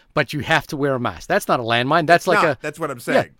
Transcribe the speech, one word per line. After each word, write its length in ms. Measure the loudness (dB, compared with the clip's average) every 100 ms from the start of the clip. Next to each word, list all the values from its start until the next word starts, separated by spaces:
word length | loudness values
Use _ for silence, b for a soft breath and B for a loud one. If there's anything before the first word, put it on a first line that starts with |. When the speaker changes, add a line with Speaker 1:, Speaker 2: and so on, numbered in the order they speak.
| b
Speaker 1:
but 180 | -2 -2
you 80 | -2
have 260 | 0 0 0
to 80 | -2
wear 180 | 0
a 60 | 0
mask. 260 | -2 -6 -2
That's 200 | -2 0
not 100 | -2
a 40 |
landmine. 440 | 0 0 2 2 4
That's 160 | 2
Speaker 2:
It's 60 | 4
Speaker 1:
like 140 | 2
Speaker 2:
not. 140 | 2 -2
Speaker 1:
a 20 |
Speaker 2:
That's 180 | -6 -6
what 120 | -8
I'm 80 | -8
Speaker 1:
Yeah, 40 |
Speaker 2:
saying. 280 | -2 0 -2 _